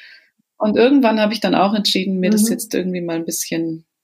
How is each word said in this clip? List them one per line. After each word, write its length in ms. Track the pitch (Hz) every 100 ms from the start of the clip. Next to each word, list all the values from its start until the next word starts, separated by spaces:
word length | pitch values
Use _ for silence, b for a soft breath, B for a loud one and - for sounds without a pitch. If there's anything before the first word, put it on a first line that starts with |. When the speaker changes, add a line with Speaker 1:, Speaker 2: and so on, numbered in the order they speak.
| B B B B _ -
Speaker 1:
Und 200 | 214 208
irgendwann 420 | 240 285 233 220
habe 140 | 214
ich 80 | 220
dann 140 | 190 165
auch 180 | 196
entschieden, 460 | 214 208 - 196 190
mir 100 | 208
das 140 | 214
Speaker 2:
Mhm. 60 | 220
Speaker 1:
jetzt 220 | - -
irgendwie 280 | - 185 180
mal 160 | 170 165
ein 80 | 165
bisschen, 600 | - - 165 165 160 - _